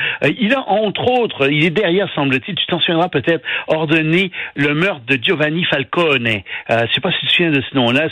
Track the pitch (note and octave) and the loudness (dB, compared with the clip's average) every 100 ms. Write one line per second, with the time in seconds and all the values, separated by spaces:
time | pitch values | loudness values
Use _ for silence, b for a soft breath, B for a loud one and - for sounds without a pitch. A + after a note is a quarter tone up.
0 | B B C#3 F3 G#3 C4+ A#3 G3+ G#3+ D#3+ | B B -2 0 0 0 0 0 0 0
1 | A#3 B3 G#3 - C#3 D3+ F3 D#3+ F#3 F#3 | 0 2 0 0 0 2 2 2 2 2
2 | F3+ - C#3 C3 - F3+ - F3 - D#3+ | 0 -2 0 0 -2 -6 -2 -2 0 0
3 | F3+ C#3+ D#3+ E3 - B B D#3+ D#3 D#3+ | 0 0 0 -2 -2 B B -2 2 2
4 | D#3 E3+ F#3+ B B - C#3+ D3 G3 D#3 | 2 0 0 B B -2 0 0 -2 -2
5 | A#2 C3+ D3 D3 D3+ E3 E3+ D3 B2+ F3 | -2 -2 0 0 0 0 0 -2 -2 0
6 | E3 C3 A#2 G#2 - - - A#2 A#2 - | 2 2 0 -2 -6 -10 -2 0 2 0
7 | F#3 - - - E3+ C#3 A#2 C3+ A#2+ C3 | 0 -2 0 0 2 0 0 0 2 2
8 | D#3+ | 0